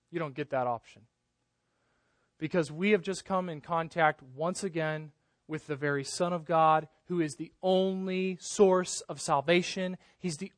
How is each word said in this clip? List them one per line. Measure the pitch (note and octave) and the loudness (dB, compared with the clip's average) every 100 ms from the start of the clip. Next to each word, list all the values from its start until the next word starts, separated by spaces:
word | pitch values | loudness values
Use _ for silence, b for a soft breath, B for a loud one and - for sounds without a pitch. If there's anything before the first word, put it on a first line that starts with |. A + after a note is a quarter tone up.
| _ | _
You | E3+ | -8
don't | D#3 C3+ | -8 -8
get | D3 | -4
that | C3+ B2 | -2 -2
option. | A#2 _ - A2 _ _ _ _ _ _ _ _ _ _ _ _ - | -4 _ -20 _ _ _ _ _ _ _ _ _ _ _ _ _ -10
Because | D#3 F3+ C#3+ | -4 -2 -2
we | D3+ G3 | -2 2
have | G#3 | 2
just | G3 F#3 | 0 -8
come | - F#3+ F3+ | -4 -4 -4
in | D3+ | -8
contact | - E3 E3 F3 D#3 D3+ C3+ C3 | -4 -4 -2 2 2 2 -10 -6
once | E3 F#3+ | -6 -4
again | G3 E3 D#3 D#3 D#3 _ _ _ - | -6 -2 -4 -4 -10 _ _ _ -10
with | D#3 - | -8 -6
the | C#3+ | -4
very | D3 C#3 | -2 -2
Son | C3+ - F3 | -2 -2 -2
of | F3+ | -2
God, | D#3 E3 D#3+ D#3 D#3 _ - | 0 4 6 4 0 _ -4
who | F3 | -2
is | D#3 - | -2 -4
the | D#3 - | -12 -4
only | F#3 F#3 F#3+ F#3+ F#3+ F#3 F#3+ F3+ | 2 2 2 -2 -4 -2 -2 -4
source | - - F#3+ F#3 F3+ - - | -4 4 6 6 2 -6 -8
of | D3+ | -8
salvation. | - C#3+ C#3 F3 F3 F#3+ F#3 F#3 _ _ | 0 0 4 4 2 -4 -6 -8 _ _
He's | F3+ D3+ | -6 -6
the | F#3+ | -10